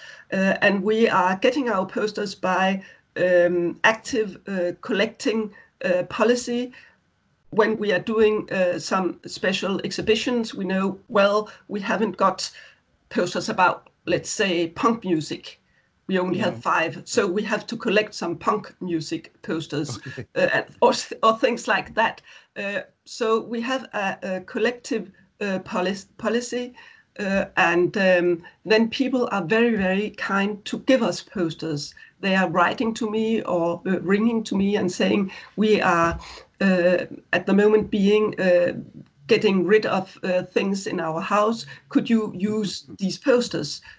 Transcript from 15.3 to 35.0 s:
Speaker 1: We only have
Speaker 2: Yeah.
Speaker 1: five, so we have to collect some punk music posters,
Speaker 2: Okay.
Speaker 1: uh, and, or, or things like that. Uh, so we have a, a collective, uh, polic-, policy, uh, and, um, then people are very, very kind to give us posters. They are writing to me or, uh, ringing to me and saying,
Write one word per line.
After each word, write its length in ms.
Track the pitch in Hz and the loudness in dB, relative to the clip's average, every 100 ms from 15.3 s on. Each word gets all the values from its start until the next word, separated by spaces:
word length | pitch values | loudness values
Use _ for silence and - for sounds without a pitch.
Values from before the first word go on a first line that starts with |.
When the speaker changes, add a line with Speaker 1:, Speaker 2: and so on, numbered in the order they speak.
| - - - _ _ _ _ - | -8 -12 -20 _ _ _ _ -2
Speaker 1:
We 100 | 190 | 0
only 220 | 180 185 | 0 0
have 160 | 202 117 | -2 -2
Speaker 2:
Yeah. 60 | |
Speaker 1:
five, 420 | 170 170 165 - - | -2 0 0 -4 -4
so 220 | - 202 | 0 0
we 160 | 185 | -2
have 240 | 202 214 - | -2 -4 -6
to 100 | 233 | -8
collect 380 | 233 196 - - | 0 0 0 -4
some 200 | 170 170 | -8 -4
punk 380 | - 208 190 - | -2 -2 -4 -10
music 500 | 185 165 147 160 - _ | -6 -4 -4 -8 -10 _
posters, 560 | - 160 147 147 151 113 135 | -8 -6 -6 -6 -6 -8 -12
Speaker 2:
Okay. 180 | 131 - - | -14 -8 -2
Speaker 1:
uh, 140 | 185 | 0
and, 120 | 135 - - | 0 -4 2
or, 120 | 254 240 - - | 2 2 -4 0
or 160 | 220 220 | 2 4
things 300 | 247 240 - | 2 0 -2
like 260 | 190 - | -2 -2
that. 300 | - 220 - - - _ - | -2 -2 -2 -14 -20 _ -10
Uh, 240 | 202 202 - _ - | -8 -8 -10 _ -18
so 360 | - 220 226 | -4 0 0
we 200 | 208 233 | -2 -6
have 220 | 233 262 - | -4 -4 -4
a, 240 | 214 196 - | -4 -4 -4
a 180 | 190 185 | -6 -8
collective, 680 | 185 226 220 247 - 220 180 - _ _ | -6 -2 -2 -2 -4 -6 -6 -14 _ _
uh, 200 | 202 190 | -4 -4
polic-, 480 | - 185 185 196 - - | -4 -2 -2 -4 -10 -6
policy, 560 | 220 233 240 247 247 - - - _ - | -2 -2 -2 -6 -8 -12 -20 -20 _ -8
uh, 260 | 202 196 - - | -2 -2 0 2
and, 380 | 170 175 180 208 | 2 4 2 2
um, 480 | 190 180 175 170 - - - | 4 4 2 0 -4 -14 0
then 240 | 220 226 | 2 2
people 400 | - 247 262 240 | 0 0 0 0
are 140 | 196 160 | -2 0
very, 300 | 220 233 214 | 2 2 2
very 340 | 185 190 208 | 0 0 -2
kind 540 | - - 196 196 208 - | -6 -4 -2 -2 -4 -8
to 140 | - | -4
give 240 | - 262 | 2 4
us 180 | 233 - | 2 -4
posters. 720 | - 202 165 156 160 143 - - - _ | -8 -4 -4 -4 -6 -6 -8 -14 -20 _
They 140 | 196 190 | 0 2
are 140 | 180 | 2
writing 420 | 175 170 - 226 220 | 2 2 0 -2 -2
to 140 | 220 | -2
me 340 | 220 220 226 | 0 0 0
or, 360 | - 180 170 175 190 | 0 0 0 -2 -2
uh, 160 | 185 | -2
ringing 420 | 165 202 226 226 220 | 0 2 2 0 -2
to 120 | 190 | 0
me 200 | 196 208 | 0 0
and 140 | 185 | 0
saying, 400 | - | 0